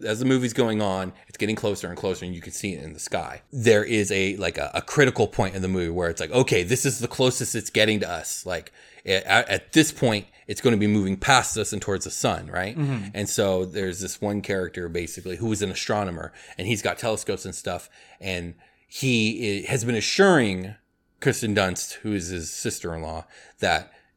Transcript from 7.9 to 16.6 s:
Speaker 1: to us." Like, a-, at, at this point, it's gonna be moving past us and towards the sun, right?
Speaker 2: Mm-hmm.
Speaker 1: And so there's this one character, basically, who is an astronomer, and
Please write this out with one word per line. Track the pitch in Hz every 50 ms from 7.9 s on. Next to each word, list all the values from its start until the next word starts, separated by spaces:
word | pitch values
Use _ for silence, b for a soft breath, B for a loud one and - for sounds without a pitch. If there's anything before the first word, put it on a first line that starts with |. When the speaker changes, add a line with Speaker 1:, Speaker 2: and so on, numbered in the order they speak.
| 107 101
Speaker 1:
to | 98 82
us." | 87 80 78 - - - -
Like, | 92 87 82 - - B B B B B B -
a-, | 92 92 95 -
at, | - 98 117 - -
at | 98 - - -
this | - 160 151 -
point, | - - 139 117 107 104 95 b b b b
it's | - 101 -
gonna | - 123 113
be | 98 107
moving | 107 104 107 95 95 95
past | 95 - - 135 123 120 - -
us | 110 104 -
and | 107 95
towards | - 104 98 92 -
the | -
sun, | - - - 117 90 85 87 80
right? | - 90 92 104 120
Speaker 2:
Mm-hmm. | 160 147 139 131 107 98 101 101
Speaker 1:
And | 101 101 101
so | - - 104 98 95 92 92
there's | 90 82 104 95 92 87 95
this | 95 90 - -
one | 104 101 104 101
character, | 95 - 101 95 90 82 - 92 87 82
basically, | 82 87 85 76 - 90 85 92 90
who | 80 110 110
is | 107 98
an | 104 92
astronomer, | 90 - - - 110 104 101 92 85 80 80 78 B B B B B
and | -